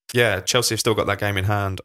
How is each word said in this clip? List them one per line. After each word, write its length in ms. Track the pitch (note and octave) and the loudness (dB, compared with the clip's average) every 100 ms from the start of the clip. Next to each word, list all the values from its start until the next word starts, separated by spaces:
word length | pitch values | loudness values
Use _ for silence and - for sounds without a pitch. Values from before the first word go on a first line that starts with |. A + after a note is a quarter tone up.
| - | -2
Yeah, 280 | A#2+ A#2 F#2 | 2 2 0
Chelsea 340 | - B2+ - A2 | 0 0 0 0
have 60 | |
still 120 | A#2+ G#2 | 0 0
got 120 | F#2+ | 0
that 100 | G2+ | 0
game 180 | G2+ G2 | -2 -2
in 80 | G2 | 0
hand 340 | G#2 G2 F#2+ | 0 -2 -4